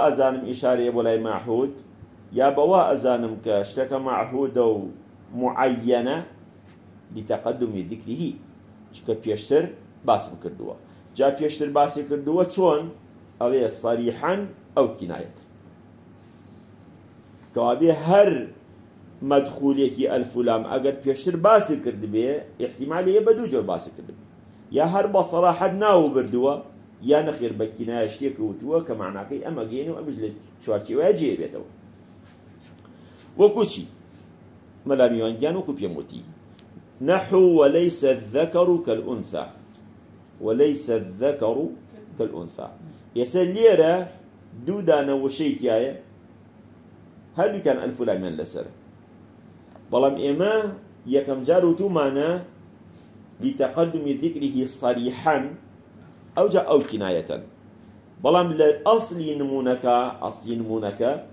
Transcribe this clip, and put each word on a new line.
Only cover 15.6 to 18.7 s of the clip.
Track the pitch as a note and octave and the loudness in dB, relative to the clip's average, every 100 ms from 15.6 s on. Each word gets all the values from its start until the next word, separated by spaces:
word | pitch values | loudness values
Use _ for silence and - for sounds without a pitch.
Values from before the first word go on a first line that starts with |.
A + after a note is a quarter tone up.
| - - - - - - - - - - - - - - - - - - - | -20 -20 -20 -20 -20 -20 -20 -20 -20 -20 -20 -20 -20 -20 -20 -20 -20 -20 -10
کەوابێ | B2 A#2 B2 E3 D#3 D#3 | -2 0 2 4 4 4
هەر | G3 G3+ C#3+ A2 - - | 6 6 4 -4 -14 -20